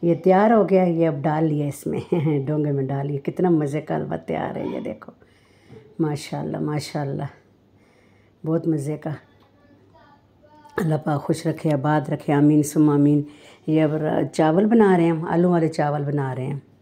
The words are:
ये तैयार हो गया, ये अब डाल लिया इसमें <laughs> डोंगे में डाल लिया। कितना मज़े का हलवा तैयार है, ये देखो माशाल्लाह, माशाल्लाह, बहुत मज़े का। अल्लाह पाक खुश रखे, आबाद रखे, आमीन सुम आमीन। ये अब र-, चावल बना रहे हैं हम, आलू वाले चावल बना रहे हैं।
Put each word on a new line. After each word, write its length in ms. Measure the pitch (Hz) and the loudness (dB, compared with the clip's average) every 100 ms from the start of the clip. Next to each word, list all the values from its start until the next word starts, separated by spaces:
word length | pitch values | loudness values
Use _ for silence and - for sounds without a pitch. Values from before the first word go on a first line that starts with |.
ये 100 | 170 165 | 0 2
तैयार 360 | 185 185 220 | 4 4 6
हो 100 | 226 180 | 4 4
गया, 180 | 190 | 4
ये 220 | 185 165 165 | 2 2 0
अब 160 | 147 | 0
डाल 240 | 143 156 160 | -2 0 0
लिया 220 | 147 147 | 0 -4
इसमें 760 | 135 - 151 - 180 151 147 131 | -6 -6 -6 -2 -2 0 0 -2
<laughs> 0 | |
डोंगे 260 | 151 147 | -2 -2
में 140 | 139 135 | -2 -2
डाल 200 | 139 143 | -4 -4
लिया। 120 | 143 | -6
कितना 280 | 139 165 180 | -6 -2 2
मज़े 300 | 165 147 147 | 2 0 -4
का 140 | 147 156 | -6 -6
हलवा 220 | 147 160 | -4 -8
तैयार 380 | - 165 - - | -6 -6 -6 -6
है, 160 | - | -8
ये 60 | - | -8
देखो 320 | - - - - _ _ _ _ _ - - - | -10 -12 -16 -20 _ _ _ _ _ -20 -20 -6
माशाल्लाह, 600 | 156 147 - 147 156 156 | -4 -4 -8 -8 -8 -6
माशाल्लाह, 680 | 151 147 143 151 143 143 139 - _ _ _ _ _ _ _ _ _ _ | -4 -4 -6 -6 -6 -6 -10 -12 _ _ _ _ _ _ _ _ _ _
बहुत 240 | - 160 165 | -4 -2 0
मज़े 300 | 156 139 151 | -2 -2 -8
का। 180 | 156 143 _ _ _ _ _ _ _ _ _ _ _ _ - - - - | -8 -10 _ _ _ _ _ _ _ _ _ _ _ _ -20 -20 -12 -6
अल्लाह 180 | 165 156 | -2 -2
पाक 200 | 151 147 | -2 -4
खुश 240 | - 156 165 | -2 -4 -2
रखे, 220 | 156 160 | -4 -2
आबाद 380 | 147 143 151 147 | -2 0 0 -2
रखे, 240 | 147 - | -8 -2
आमीन 280 | 143 147 151 | 2 4 4
सुम 260 | 147 - 151 | 2 2 4
आमीन। 340 | 143 143 147 143 - - - - | 4 4 2 0 -12 -20 -16 -2
ये 100 | 156 | 2
अब 140 | 156 156 | 2 0
र-, 300 | 151 - 143 | -2 0 -2
चावल 380 | - 160 160 214 | 2 2 4 4
बना 280 | 233 208 185 | 6 6 6
रहे 100 | 170 | 4
हैं 80 | |
हम, 140 | 165 170 | 0 -2
आलू 220 | 170 175 | 2 2
वाले 160 | 170 160 | 2 0
चावल 360 | 160 147 147 143 | 0 -2 -2 -2
बना 260 | 147 135 | -2 -4
रहे 120 | 127 127 | -4 -6
हैं। 160 | 143 - _ | -8 -10 _